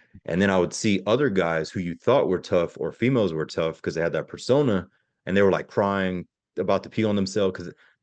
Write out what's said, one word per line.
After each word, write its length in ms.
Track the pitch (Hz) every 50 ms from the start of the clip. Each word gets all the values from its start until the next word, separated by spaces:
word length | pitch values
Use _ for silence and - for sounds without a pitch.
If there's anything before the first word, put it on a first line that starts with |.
| _ _ - - -
And 160 | - 82 90
then 80 | 101 101
I 80 | 95 92
would 160 | 87 82 -
see 280 | - - 113 101 90 -
other 240 | 101 110 131 147 127
guys 400 | 98 95 87 82 82 80 78 -
who 100 | - 104
you 160 | 87 87 82
thought 320 | - - - 123 139 - 85
were 120 | 92 82
tough 360 | - - 98 90 85 80 - -
or 120 | 67 80
females 400 | - - 113 127 139 120 104 90 80
were 120 | 78 78
tough 360 | - - - 82 80 80 -
'cause 120 | - - -
they 60 | 80
had 100 | 82 85 -
that 140 | 78 - -
persona 600 | - - - - 123 143 147 127 104 92 90 - _ _ _ _ _ _ -
and 100 | - 95
they 60 | 98
were, 100 | 101 95
like, 160 | 87 78 - -
crying 580 | - 117 104 98 98 98 95 92 92 90 87 - _ _ _ _ - -
about 240 | - 92 98 92 -
to 60 | -
pee 140 | - - 110
on 120 | 107 104
themselves 400 | 101 98 95 - 107 98 95 92
'cause 160 | - 87 87 - _ _ _ _ _